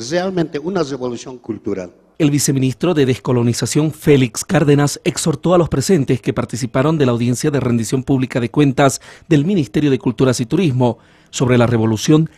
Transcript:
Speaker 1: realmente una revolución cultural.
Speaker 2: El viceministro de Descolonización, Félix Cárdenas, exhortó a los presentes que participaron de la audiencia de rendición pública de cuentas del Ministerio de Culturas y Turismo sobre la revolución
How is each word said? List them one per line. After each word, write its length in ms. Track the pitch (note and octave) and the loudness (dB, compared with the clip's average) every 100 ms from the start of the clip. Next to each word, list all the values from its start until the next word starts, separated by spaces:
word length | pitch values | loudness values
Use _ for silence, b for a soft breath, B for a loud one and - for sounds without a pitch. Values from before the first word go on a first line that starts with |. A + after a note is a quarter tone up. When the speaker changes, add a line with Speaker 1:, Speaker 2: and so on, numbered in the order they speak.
| A#2 | -6
Speaker 1:
realmente 500 | F3 F#3+ F#3 D#3 C#3+ | -4 -4 -4 -4 -6
una 240 | D#3+ G3 | -6 -4
revolución 540 | C#3 C3+ B2 A#2 C#3 B2 | -4 -6 -6 -8 -12 -16
cultural. 540 | - G#2 G#2+ F#2+ F2 _ _ - | -10 -8 -6 -8 -10 _ _ -2
Speaker 2:
El 120 | D3 | 0
viceministro 640 | C#3+ D3+ C3+ C3 - F3 | 2 0 0 -2 -2 -2
de 100 | D3+ | 2
Descolonización, 880 | C3 A2+ - B2 A#2+ A#2 B2 D3 D#3 | 0 0 -2 0 0 0 -2 -2 -2
Félix 520 | - D#3+ C3+ B2 - | -2 4 4 4 -4
Cárdenas, 560 | - E3+ D3 C#3+ C#3+ - | -2 0 2 2 2 -2
exhortó 520 | F3 - E3+ D3 E3 | -6 -4 -4 -2 2
a 40 | F3+ | 2
los 100 | D#3 | 2
presentes 520 | C#3 D#3+ F3+ B2+ B2+ | -2 2 0 2 -2
que 120 | - | -2
participaron 680 | B2 A#2+ A2 B2+ C3+ D3 D#3+ | -4 -6 -6 -4 -2 0 2
de 80 | B2+ | 0
la 40 | |
audiencia 400 | A#2 A#2+ A#2+ D3+ | 2 -2 -2 -2
de 80 | C#3 | -2
rendición 460 | A#2+ A#2 A2 C3 | 0 -2 -2 -4
pública 340 | B2+ C3+ C3 B2+ | 0 -2 0 -2
de 100 | A#2 | -2
cuentas 520 | D3+ C#3+ B2 C#3 - B B - | 2 2 4 0 0 B B 0
del 160 | D3+ | 0
Ministerio 460 | D#3 G3+ C3 E3+ D3 | 2 -2 0 0 0
de 80 | C3 | 0
Culturas 400 | C3+ A2+ C3 B2 | -2 0 0 0
y 80 | A#2+ | -2
Turismo 520 | D#3+ E3+ B2+ B2 A2 b b b | 0 0 2 0 -2 b b b
sobre 280 | - B2 B2 | -4 2 4
la 80 | A#2 | 4
revolución 640 | A#2 A2+ A2 - D#3 D#3+ | 2 0 0 2 2 2